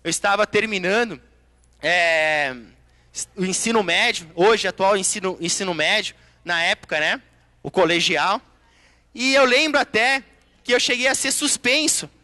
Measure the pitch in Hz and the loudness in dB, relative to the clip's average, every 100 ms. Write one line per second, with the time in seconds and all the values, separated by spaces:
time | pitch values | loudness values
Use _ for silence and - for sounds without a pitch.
0 | 165 165 208 202 214 208 220 202 175 214 | -6 -2 0 0 2 0 0 -2 0 0
1 | 226 139 _ _ _ _ _ _ 151 175 | -2 -6 _ _ _ _ _ _ 0 2
2 | 170 160 156 151 139 123 110 127 _ _ | 2 2 2 0 -2 -6 -16 _ _ _
3 | _ - - - 185 185 226 220 180 175 | _ -14 -12 -6 -4 -2 0 0 0 0
4 | 233 220 165 170 196 220 190 180 190 202 | 0 -2 -10 2 2 4 -2 0 0 2
5 | 190 214 190 180 170 - 190 165 156 214 | 0 -4 -6 -6 -6 -4 -4 -2 0 0
6 | 196 - _ _ 170 170 170 214 - 156 | -4 -14 _ _ -6 -2 0 -2 -4 -2
7 | 156 254 _ _ _ _ 139 - 170 170 | -2 -4 _ _ _ _ -4 0 2 2
8 | 156 156 170 226 _ _ _ _ _ _ | 0 0 0 -2 _ _ _ _ _ _
9 | _ - 254 269 262 254 311 285 240 214 | _ -4 0 4 4 4 2 0 0 0
10 | 240 269 - _ _ _ - 240 - 254 | 0 0 -6 _ _ _ 0 0 0 0
11 | 254 254 269 - 294 - 240 277 302 - | 0 0 -2 -2 -2 -2 0 0 0 -2
12 | 151 _ | -6 _